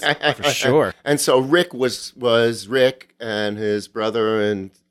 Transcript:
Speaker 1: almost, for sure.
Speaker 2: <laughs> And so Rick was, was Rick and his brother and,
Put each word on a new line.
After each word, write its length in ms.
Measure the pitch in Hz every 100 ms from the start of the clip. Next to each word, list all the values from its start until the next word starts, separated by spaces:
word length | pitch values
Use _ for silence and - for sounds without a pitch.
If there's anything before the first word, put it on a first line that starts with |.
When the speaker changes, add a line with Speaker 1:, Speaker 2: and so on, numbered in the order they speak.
Speaker 1:
almost, 340 | 147 147 151 139
for 60 |
sure. 500 | 143 131 131 147 104 -
Speaker 2:
<laughs> 60 | 139
And 160 | 147
so 160 | - 131
Rick 320 | 131 175 175
was, 440 | 123 127 120 - -
was 520 | 120 117 117 110 98
Rick 460 | 131 127 131 - -
and 380 | 113 104 104 104
his 280 | 107 104 98
brother 540 | 113 110 113 110 110
and, 300 | 104 101 95 _ _